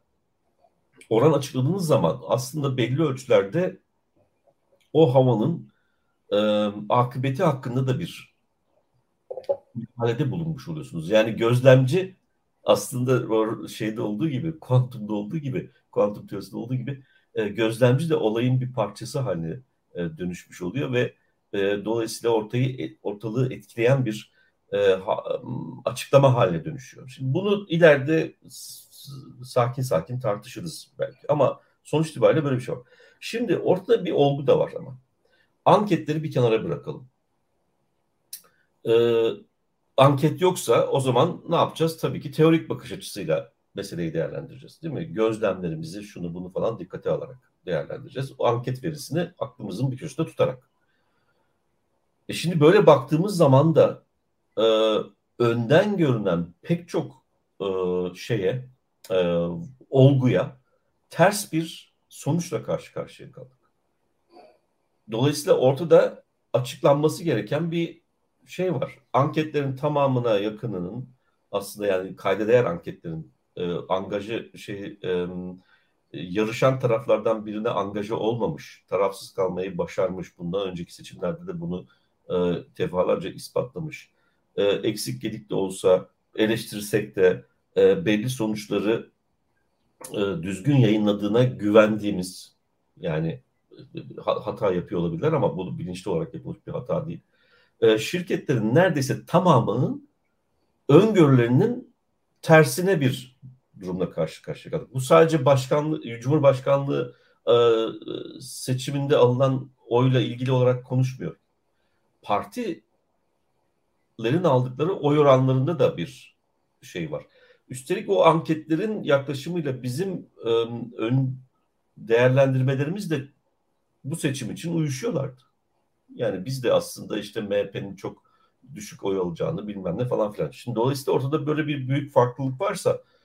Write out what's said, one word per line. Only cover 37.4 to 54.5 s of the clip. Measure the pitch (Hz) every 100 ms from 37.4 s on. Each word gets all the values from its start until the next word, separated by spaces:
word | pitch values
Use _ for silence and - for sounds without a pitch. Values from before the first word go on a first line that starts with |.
| _ _ _ _ _ _ _ _ _ - _ _ _ _ -
Ee, | 113 117 113 113 101 - _ _ _ _ -
anket | 135 135 151 131
yoksa | 180 180 - - -
o | 139
zaman | 131 120 170 - -
ne | 120
yapacağız? | 110 - 160 160
Tabii | 139 123
ki | 143
teorik | 143 156 165 160
bakış | - -
açısıyla | 92 - 104 80 78 - _ _ 98
meseleyi | 92 85 82
değerlendireceğiz, | 80 76 - - - - _
değil | 160
mi? | 110 82
Gözlemlerimizi, | 95 110 104 107 92 87 78 80 101
şunu | 104 92 87
bunu | 87 90
falan | 87 95 -
dikkate | 87 - 90
alarak | 78 - 65 _ _ 90
değerlendireceğiz. | 78 - - - 127 135 -
O | 120
anket | 120 131 127
verisini | - - - 151 170 -
aklımızın | - - - 104 135
bir | -
köşesinde | 160 - 165
tutarak. | - - - _ _ _ _ _ _ _ _ _ _ _ _ _ _ _ _ -
E |
şimdi | 110 165 170
böyle | 147 202 160
baktığımız | 135 - 156 202 175
zaman | 147 131 160 135
da, | 92 - _ _ _ _ _